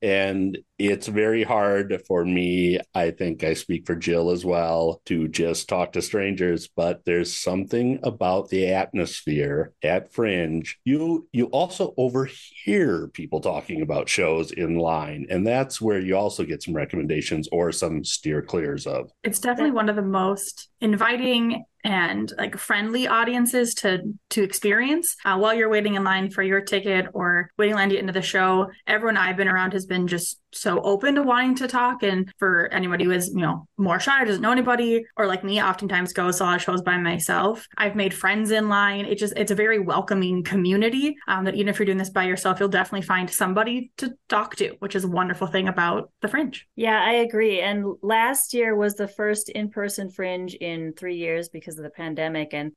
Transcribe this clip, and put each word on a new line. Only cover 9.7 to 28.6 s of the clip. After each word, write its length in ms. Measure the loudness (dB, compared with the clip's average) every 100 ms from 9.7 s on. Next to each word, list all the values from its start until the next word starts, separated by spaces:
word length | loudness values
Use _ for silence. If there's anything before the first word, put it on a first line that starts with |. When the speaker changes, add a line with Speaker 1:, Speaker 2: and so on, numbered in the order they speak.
| -2
Speaker 1:
at 280 | 0 0 -2
Fringe. 680 | -2 0 0 0 -4 -6 -6
You, 440 | 0 0 0 -2 -2
you 140 | -2 0
also 480 | 0 -2 -2 -4 0
overhear 1120 | 0 0 -2 -8 -20 -8 0 2 2 0 -4
people 300 | -10 -6 -2
talking 440 | -2 -4 -6 -4
about 260 | -2 -2 0
shows 420 | 0 2 0 -2
in 280 | -4 -2 0
line, 480 | 0 0 -4 -8 -4
and 160 | -2 2
that's 340 | 0 -2 -2
where 200 | 0 0
you 180 | 0 0
also 260 | 0 -2
get 200 | -6 -6
some 100 | -6
recommendations 760 | -6 -4 -4 -2 -2 -2 -4 -2
or 200 | 0 0
some 320 | -2 -2 -4
steer 380 | -4 -4 -2 -4
clears 460 | -2 -4 -2 -6 -6
of. 240 | -6 -8 _
Speaker 2:
It's 160 | -6 -2
definitely 300 | -2 0 0
Speaker 3:
Yeah. 60 | 2
Speaker 2:
one 140 | 0
of 60 | 0
the 60 |
most 680 | 0 0 0 -2 -6 -12 -18 _
inviting 840 | 0 2 2 0 0 2 0 -2 -8 _ -2
and, 480 | 0 0 -2 -6 -6
like, 200 | -6 -6
friendly 500 | -2 0 0 0 2
audiences 680 | 2 2 2 2 2 0 0
to, 400 | 0 0 -2 -10 -4
to 100 | 0
experience. 760 | 0 0 2 2 2 0 -2 -2
Uh, 140 | 0 2
while 160 | 2
you're 160 | 4 2
waiting 260 | 2 2 0
in 80 |
line 260 | 2 0 0
for 120 | -2
your 200 | 0 0
ticket 460 | 0 -2 2 0 0
or 380 | -2 0 2 0 2
waiting 140 | 2
in 60 | 4
line 120 | 2
to 60 | 2
get 60 |
into 120 | 0
the 80 | -2
show, 460 | 0 2 4 4